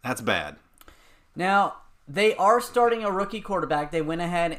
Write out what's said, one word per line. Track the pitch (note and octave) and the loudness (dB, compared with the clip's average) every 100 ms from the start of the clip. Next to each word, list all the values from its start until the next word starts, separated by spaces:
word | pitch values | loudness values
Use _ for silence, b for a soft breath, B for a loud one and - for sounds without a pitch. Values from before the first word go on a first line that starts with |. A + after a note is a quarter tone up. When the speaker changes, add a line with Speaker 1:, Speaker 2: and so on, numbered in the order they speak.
Speaker 1:
That's | A#2+ B2 | -8 -6
bad. | A2+ F#2+ D2+ C#2+ _ _ b b b b b D3+ | -2 -2 -2 -12 _ _ b b b b b -6
Speaker 2:
Now, | F3+ G3+ F#3+ - - _ - | 0 2 2 -2 -20 _ -10
they | C#3+ G#3+ G#3+ | 0 2 4
are | F#3+ A#3+ | 4 4
starting | A#3+ A#3+ A#3+ A#3 | 2 2 4 2
a | G#3+ | -2
rookie | F#3+ G3+ A3 | -2 -4 -6
quarterback. | G3+ F#3+ D3+ D3+ D3 | -4 -4 0 -2 -2
They | E3 | -2
went | D#3 E3 | -2 -2
ahead | F3 F3 E3+ | -2 0 -2